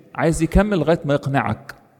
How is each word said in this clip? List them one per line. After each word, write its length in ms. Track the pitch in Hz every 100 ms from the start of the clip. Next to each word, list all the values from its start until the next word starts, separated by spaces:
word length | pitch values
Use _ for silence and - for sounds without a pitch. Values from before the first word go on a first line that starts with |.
| _
عايز 280 | - 151 151
يكمل 360 | 160 185 208 202
لغاية 220 | 147 175
ما 100 | 143
يقنعك. 600 | 143 139 135 110 - - - _ _